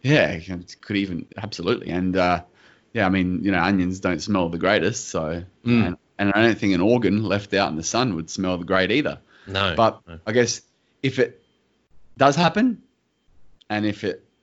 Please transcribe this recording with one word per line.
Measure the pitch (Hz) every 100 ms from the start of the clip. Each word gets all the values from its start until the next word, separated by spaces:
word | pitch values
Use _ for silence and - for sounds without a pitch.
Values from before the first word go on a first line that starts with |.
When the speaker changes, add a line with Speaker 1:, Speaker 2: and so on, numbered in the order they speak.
Speaker 1:
Yeah, | 127 147 82
it | 85 87 90 87 -
could | - 101
even, | 98 87 - -
absolutely. | 107 - 85 123 -
And, | 85 92 92
uh, | 90 87 - _ - _ _
yeah, | 117 95
I |
mean, | 95 90 90
you | 101
know, | 92
onions | 87 98 90 92
don't | 95 85
smell | - 101 85
the | 85
greatest, | 90 101 87 117 -
so, | 87 78 85 92 _
Speaker 2:
Mm. | 120 120 92
Speaker 1:
and, | 90 _ -
and | 101
I | 101
don't | 117 104
think | 104
an | 90
organ | 95 123 104 104
left | 107 98 -
out | 98 90
in | 78
the |
sun | 80 113 127 85
would | 82
smell | - 92 90
the |
great | 87 92 92
either. | 123 120 73 _ _ -
Speaker 2:
No, | 95 98 82
Speaker 1:
But | 110 - -
Speaker 2:
no. | 82 107
Speaker 1:
I |
guess | 113 117 - _ _ _ _
if | 135 131
it | 120 - _ _ _ _ _ - - -
does | 135
happen, | 143 170 208 247 214 _ _ _ _ _ _ - - _
and | 107 107
if | 98
it | 104 - _ _